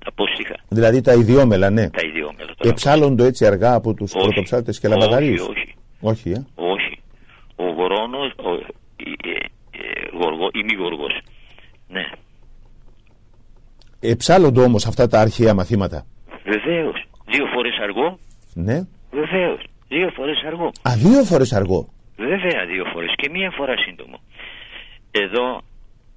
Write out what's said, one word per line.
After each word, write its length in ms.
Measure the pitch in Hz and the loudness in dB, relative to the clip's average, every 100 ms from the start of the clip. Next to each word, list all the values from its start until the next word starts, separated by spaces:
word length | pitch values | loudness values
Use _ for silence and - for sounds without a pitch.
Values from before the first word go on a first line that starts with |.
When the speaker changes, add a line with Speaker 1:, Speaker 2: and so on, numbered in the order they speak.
| - | -12
Speaker 1:
Απόστιχα. 480 | - 101 - - - - | -4 -4 -4 -10 -12 -4
Speaker 2:
δηλαδή 320 | 107 113 127 | 4 4 4
τα 120 | 127 | 6
ιδιόμελα, 580 | 120 113 135 127 95 98 | 6 8 6 6 4 4
ναι. 200 | 110 98 | 2 0
Speaker 1:
Τα 120 | - 80 | -2 -6
ιδιόμελα, 480 | 80 76 - 78 - | -6 -8 -12 -16 -2
τώρα. 140 | 117 | 0
Speaker 2:
Εψάλλονται 540 | - 139 151 143 120 127 | 2 4 4 4 4 2
έτσι 200 | 123 110 | 4 4
αργά 280 | 98 117 | 4 2
από 200 | 117 110 | 2 0
τους 200 | 95 101 | -4 -4
Speaker 1:
Όχι. 100 | 98 | 0
Speaker 2:
πρωτοψάλτες 560 | 101 101 90 123 113 104 | 0 0 -2 -4 -4 -4
και 80 | 107 | 0
λαμπαδαρίους; 520 | 104 104 127 147 90 | 2 4 4 2 0
Speaker 1:
Όχι, 100 | 92 | -4
όχι. 240 | - - - - - | -8 -10 -14 -20 -6
Speaker 2:
Όχι, 300 | 107 110 82 | -4 -2 -4
ε. 140 | 104 135 | -6 -8
Speaker 1:
Όχι. 440 | - 87 98 - - - - - - - - | -6 -4 -4 -6 -10 -20 -20 -20 -20 -20 -8
Ο 80 | |
Γρόνος, 680 | 90 80 90 101 117 135 135 - | -6 -2 -2 -2 -4 -8 -10 -8
ο, 140 | 98 | -6
ε, 40 | 82 - - _ - | -6 -8 -20 _ -18
ε, 340 | - - 87 | -14 -12 -10
ε, 840 | - - _ - - - - 50 85 | -10 -10 _ -20 -18 -14 -12 -12 -6
Γοργό-, 300 | 85 80 95 | -4 -4 -6
ημίγοργος. 680 | 110 104 101 87 76 71 - - - - - - _ - | -4 -6 -6 -6 -6 -8 -8 -12 -20 -20 -20 -20 _ -14
Ναι. 140 | 92 80 - _ _ - - - - - - _ _ _ - - - - - - - | -12 -12 -16 _ _ -20 -20 -20 -20 -20 -20 _ _ _ -20 -20 -20 -20 -20 -20 -8
Speaker 2:
Εψάλλονται 600 | 113 117 - 185 156 120 | -2 -2 4 6 6 6
όμως 260 | 123 110 110 | 6 4 0
αυτά 200 | 104 120 | 0 4
τα 120 | 110 | 4
αρχαία 340 | 110 - 113 | 4 4 2
μαθήματα; 520 | 98 90 107 90 78 - - - - | 4 0 -2 -2 -6 -14 -20 -20 -12
Speaker 1:
Βεβαίως. 600 | 92 107 147 170 147 - - - - | -4 -4 -2 -2 -4 -6 -14 -18 -4
Δύο 200 | 131 135 | -2 -2
φορές 220 | 123 120 117 | -4 -4 -4
αργό. 360 | 104 101 156 185 - - - | -4 -2 -2 -4 -20 -20 -16
Speaker 2:
Ναι. 240 | 82 95 147 185 - - | -8 -4 -4 -6 -16 -10
Speaker 1:
Βεβαίως. 500 | 139 151 185 175 - - - - | -6 -4 -2 -2 -4 -10 -20 -8
Δύο 200 | 147 180 | -4 -4
φορές 280 | - 139 151 143 | -4 -6 -4 -6
αργό. 200 | 170 151 - 127 | -6 -6 -4 -2
Speaker 2:
Α, 40 | 117 | 2
δύο 280 | 165 277 | 4 4
φορές 280 | 202 160 131 | 4 2 2
αργό. 360 | 104 95 90 - - - - | 0 0 -2 -4 -16 -20 -8
Speaker 1:
Βέβαια, 500 | 120 190 180 131 87 | -4 -2 -2 -4 -4
δύο 120 | 92 87 | -6 -8
φορές. 200 | 85 85 - | -8 -8 -6
Και 120 | 143 | -6
μία 200 | 180 190 | -6 -8
φορά 240 | - 135 117 | -6 -4 -4
σύντομο. 400 | 104 80 64 64 _ - - - - - - - _ | -6 -10 -20 -20 _ -20 -20 -20 -20 -20 -20 -20 _
Εδώ 500 | 107 98 113 127 113 - - - _ _ | -4 -2 -2 -4 -6 -14 -20 -20 _ _